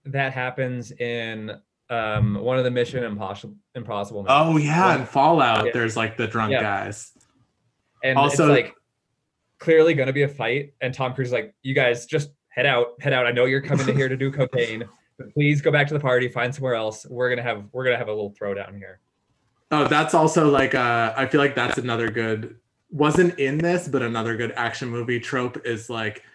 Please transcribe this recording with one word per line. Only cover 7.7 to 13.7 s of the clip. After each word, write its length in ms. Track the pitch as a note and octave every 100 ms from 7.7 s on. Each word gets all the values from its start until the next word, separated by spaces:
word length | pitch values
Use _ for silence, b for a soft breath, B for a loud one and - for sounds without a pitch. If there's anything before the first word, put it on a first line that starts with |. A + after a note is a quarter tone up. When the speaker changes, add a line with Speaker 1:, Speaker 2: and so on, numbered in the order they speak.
| _ _ _
Speaker 1:
And 140 | C3+ C3+
Speaker 2:
Also 340 | C#3+ C#3+ D3+
Speaker 1:
it's, 120 | C#3 -
like, 80 | - _ _ _ _ _ _ _ -
clearly 340 | E3 D#3+ D#3+
gonna 200 | C#3 C3
be 100 | C#3+
a 40 | C#3+
fight, 460 | C3 A2+ C3+ D3 -
and 120 | B2+
Tom 200 | B2+ B2+
Cruise 140 | C3 B2
is 60 |
like, 200 | A#2+ G#2+ _
"You 120 | C3
guys 320 | C#3 B2 A#2+ -
just 260 | D3+ D3 _ _
head 160 | - C#3
out, 340 | B2 A#2+ B2
head 120 | C#3+
out. 140 | C3 A#2+
I 40 |
know 140 | A#2+ B2+
you're 160 | C3+
coming 260 | C3+